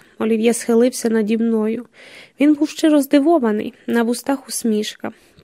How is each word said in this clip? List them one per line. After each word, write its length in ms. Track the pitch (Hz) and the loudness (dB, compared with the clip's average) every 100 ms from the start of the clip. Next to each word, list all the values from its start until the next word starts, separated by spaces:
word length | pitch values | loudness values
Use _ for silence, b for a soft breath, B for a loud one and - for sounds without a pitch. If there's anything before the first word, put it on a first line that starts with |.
| - _ | -18 _
Олів'є 360 | 226 226 226 | -2 0 0
схилився 560 | 226 - 233 247 247 233 | 0 0 2 2 0 -2
наді 280 | 220 208 226 | 0 0 0
мною. 480 | 233 220 214 233 240 B B B B _ | 0 0 -2 -4 -10 B B B B _
Він 140 | 294 | 2
був 140 | 294 302 | 2 0
щиро 340 | - 320 302 | 0 2 2
здивований, 720 | 269 294 285 339 226 214 226 - - | 2 2 4 2 2 -2 -6 -10 -4
на 160 | 233 | 0
вустах 460 | 233 240 - 269 - | 0 -2 -4 -6 -6
усмішка. 640 | - 233 214 214 - 220 b b b | -6 -2 -2 -4 -10 -14 b b b